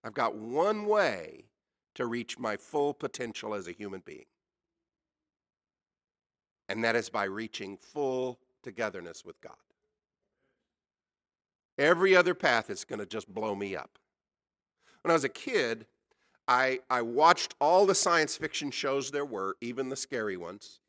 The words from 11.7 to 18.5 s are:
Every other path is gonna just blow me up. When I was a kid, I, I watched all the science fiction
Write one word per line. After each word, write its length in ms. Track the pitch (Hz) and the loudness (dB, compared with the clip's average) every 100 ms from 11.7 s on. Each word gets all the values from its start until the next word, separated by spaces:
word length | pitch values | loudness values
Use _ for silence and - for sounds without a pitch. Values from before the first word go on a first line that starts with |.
| - | 2
Every 380 | 147 170 190 | 4 6 8
other 180 | 185 175 | 6 6
path 360 | 175 147 117 107 | 2 2 2 0
is 160 | 95 | -10
gonna 200 | - 113 | -8 -10
just 220 | 101 110 - | -8 -10 -8
blow 280 | 98 110 | -6 -4
me 200 | 101 101 | -4 -4
up. 240 | 87 64 _ _ _ _ _ _ _ _ _ _ _ | -6 -10 _ _ _ _ _ _ _ _ _ _ _
When 100 | 165 | 2
I 20 | |
was 100 | 165 | 2
a 60 | 139 | 2
kid, 560 | - - 226 120 113 110 _ _ _ _ _ - | -6 -2 0 0 -4 -10 _ _ _ _ _ 2
I, 320 | 127 131 131 _ | 4 4 0 _
I 140 | 123 | -2
watched 500 | 117 120 160 - - - | 0 6 6 6 0 0
all 240 | 147 185 | 4 6
the 80 | 196 | 6
science 440 | 190 185 170 151 - | 4 4 2 2 -4
fiction 340 | 156 | -6